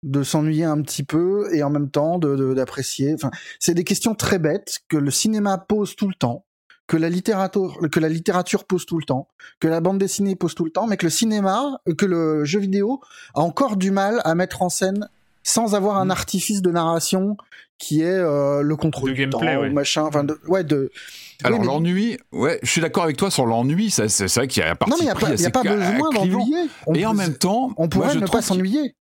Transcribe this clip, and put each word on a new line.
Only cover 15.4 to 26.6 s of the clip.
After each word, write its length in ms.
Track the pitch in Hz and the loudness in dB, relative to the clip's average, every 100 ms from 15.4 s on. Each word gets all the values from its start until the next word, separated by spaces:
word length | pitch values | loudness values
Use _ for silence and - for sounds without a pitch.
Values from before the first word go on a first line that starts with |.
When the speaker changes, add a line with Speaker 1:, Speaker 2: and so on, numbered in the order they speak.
Speaker 1:
sans 320 | - - 226 | -2 0 2
avoir 220 | 208 196 196 | 2 2 2
un 60 | 190 | 0
Speaker 2:
Mm. 40 | |
Speaker 1:
artifice 500 | 185 - 190 - 208 | 0 -2 -2 0 0
de 80 | 185 | 2
narration 680 | 170 165 165 - 190 196 208 _ - - _ | 2 2 0 0 0 0 -4 _ -20 -20 _
qui 240 | - 151 | -2 0
est, 40 | 165 | 2
euh, 560 | 190 170 143 143 143 | 2 2 2 2 2
le 140 | 147 151 | 0 0
contrôle 340 | 160 - 135 | -2 0 -4
Speaker 2:
De 40 | |
Speaker 1:
du 60 | 131 | -2
Speaker 2:
gameplay, 320 | 135 135 160 147 | -2 0 0 0
Speaker 1:
temps, 40 | |
Speaker 2:
ouais. 80 | 139 | 0
Speaker 1:
machin, 320 | 143 139 156 | 0 0 0
enfin, 180 | 156 147 | 0 0
de, 140 | 143 151 156 | 0 -4 0
ouais, 160 | 190 | 0
de, 300 | 160 147 135 - - - - - | 2 0 0 -8 -20 -20 -20 -4
Speaker 3:
Alors, 160 | 123 117 | 0 2
Speaker 1:
oui, 60 | - | 2
mais 60 | |
Speaker 3:
l'ennui, 460 | 147 165 185 226 - _ | 0 0 0 0 -4 _
ouais, 280 | 80 131 165 | -2 0 0
je 80 | 120 | -2
suis 100 | - | 0
d'accord 220 | 160 - | 2 2
avec 120 | 165 135 | 0 0
toi 140 | 196 | 0
sur 160 | - 120 | 2 2
l'ennui, 440 | 113 127 165 220 | 2 2 2 0
ça, 180 | - 110 | 0 0
c'est, 200 | - 95 | 0 0
c'est 120 | - | 0
vrai 60 | 131 | 0
qu'il 160 | 107 | 0
y 40 | 80 | 0
a 40 | |
un 40 | 85 | 2
parti 140 | - | 0
Speaker 1:
Non, 40 | 320 | 2
mais 60 | |
il 40 | 311 | 0
y 20 | |
a 40 | |
Speaker 3:
pris 100 | 190 | 0
Speaker 1:
pas, 40 | 220 | 0
il 120 | 214 | 2
y 40 | |
a 20 | 165 | 2
Speaker 3:
assez 40 | |
Speaker 1:
pas 120 | 262 | 2
Speaker 3:
cla-, 120 | 208 208 | 0 0
Speaker 1:
besoin 340 | 185 226 311 | 0 0 0
Speaker 3:
clivant. 280 | 240 185 190 | 2 2 2
Speaker 1:
d'ennuyer. 320 | 233 320 | 0 0